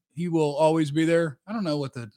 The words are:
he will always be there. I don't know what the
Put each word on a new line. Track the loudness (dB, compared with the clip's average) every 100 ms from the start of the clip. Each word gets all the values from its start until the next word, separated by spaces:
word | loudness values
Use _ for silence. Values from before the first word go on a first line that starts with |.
| _
he | -8 -2
will | 0 0 2
always | 2 4 0
be | 0
there. | 2 2 0 -6 -10
I |
don't | -6 -4
know | -2
what | -4
the | -8 -14